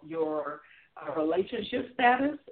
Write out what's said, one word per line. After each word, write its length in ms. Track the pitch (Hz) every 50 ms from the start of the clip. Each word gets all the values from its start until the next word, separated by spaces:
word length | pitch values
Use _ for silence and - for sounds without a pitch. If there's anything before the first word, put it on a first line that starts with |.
| -
your, 580 | 151 160 165 160 156 151 151 143 143 151 - - - - - - _ -
uh, 160 | - 156 151 - 160
relationship 720 | 156 160 170 180 202 - 247 214 202 - - 254 247 - -
status 420 | - 254 240 247 254 277 294 302 - _ -